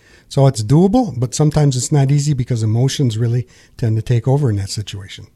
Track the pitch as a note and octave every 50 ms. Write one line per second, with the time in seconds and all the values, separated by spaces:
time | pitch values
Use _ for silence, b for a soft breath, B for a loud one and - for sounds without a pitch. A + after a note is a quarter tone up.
0 | b b b b b b - C3+ C3+ C3+ B2+ - G#2+ G#2 C3+ D#3+ F#3 G#3 G3+ B3+
1 | B3 F3+ A2+ A2+ B2+ A#2+ - - D3+ D3+ - D3+ D3 C#3+ B2+ B2 A#2+ - D3+ C#3+
2 | C#3 C3+ D3 D3 C#3 D3+ D3 B2+ A#2+ - B2+ A2 A2+ G#2+ G#2+ A#2 C3 C3+ - -
3 | C#3 A#2+ G#2 A2 B2 A#2 A#2+ B2+ B2 b b b b b b - B2+ A2+ A2+ A2+
4 | - - B2 A#2 - C3 C3 C#3+ D3 A#2+ G#2 G2+ G2 - - A2 G2+ - - G2
5 | G2 F#2 - - G2 - _